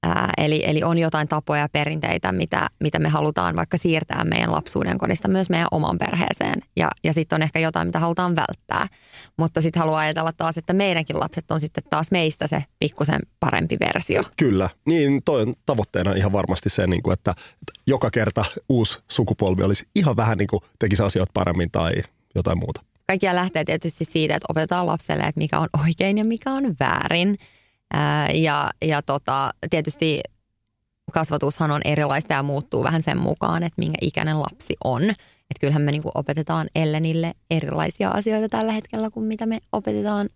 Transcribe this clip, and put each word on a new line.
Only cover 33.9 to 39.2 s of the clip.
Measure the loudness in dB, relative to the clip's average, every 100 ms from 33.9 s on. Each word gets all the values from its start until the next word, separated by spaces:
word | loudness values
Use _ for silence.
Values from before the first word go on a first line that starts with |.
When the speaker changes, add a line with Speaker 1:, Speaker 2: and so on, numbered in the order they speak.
| -2
Speaker 1:
ikäinen | -2 -2 -2 -2
lapsi | -4 -8 -8 -6
on. | -2 0 0 -2 -10 _ _
Et | -4
kyllähän | 0 2
me | 2
niinku | -2 -4
opetetaan | -4 -4 -4 -2 -2 -2
Ellenille | 0 0 0 0 0 -2 -6 _
erilaisia | -2 0 -2 -2 -2 -2
asioita | 0 0 0 0
tällä | -2 -2
hetkellä | -2 -6 -6 -6
kuin | -4